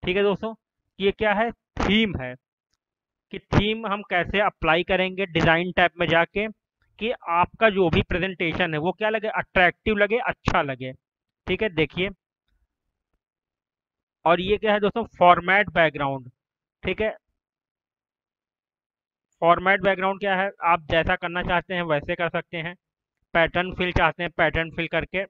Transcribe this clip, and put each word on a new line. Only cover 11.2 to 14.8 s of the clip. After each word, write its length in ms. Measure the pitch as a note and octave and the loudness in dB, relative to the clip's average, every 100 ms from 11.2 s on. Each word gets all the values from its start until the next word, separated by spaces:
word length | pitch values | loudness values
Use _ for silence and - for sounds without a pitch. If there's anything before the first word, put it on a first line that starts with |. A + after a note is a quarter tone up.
| _ _ - | _ _ -6
ठीक 160 | F#3 | -4
है, 60 | A3 | -2
देखिए, 400 | D#3 D#3 - F#3+ G3 _ _ _ _ _ _ _ _ _ _ _ _ _ _ _ _ _ _ _ _ | -2 -2 -2 -6 -6 _ _ _ _ _ _ _ _ _ _ _ _ _ _ _ _ _ _ _ _
और 160 | D#3 F3 | 0 0
ये 160 | F#3 G#3 | 2 -2
क्या 160 | G#3+ | 0
है 80 | G#3 | 0